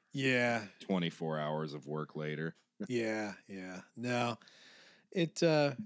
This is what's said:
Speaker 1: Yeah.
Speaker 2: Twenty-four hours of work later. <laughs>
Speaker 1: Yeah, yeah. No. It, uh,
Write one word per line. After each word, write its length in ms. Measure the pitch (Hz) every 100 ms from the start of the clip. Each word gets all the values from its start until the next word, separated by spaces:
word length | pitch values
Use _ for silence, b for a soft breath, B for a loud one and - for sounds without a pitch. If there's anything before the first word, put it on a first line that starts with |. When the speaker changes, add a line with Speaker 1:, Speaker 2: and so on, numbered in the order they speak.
| b 139
Speaker 1:
Yeah. 440 | 135 127 120 117 101 -
Speaker 2:
Twenty-four 580 | - 95 85 - 80 78
hours 320 | 76 76 80
of 140 | 73 69
work 280 | 78 76 78
later. 400 | 76 76 80 -
<laughs> 280 | _ - 101
Speaker 1:
Yeah, 460 | 120 113 110 104 98 -
yeah. 320 | 98 92 92 - -
No. 400 | 123 120 120 113 B B B B B B B
It, 320 | 190 165 -
uh, 280 | 170 151 143 127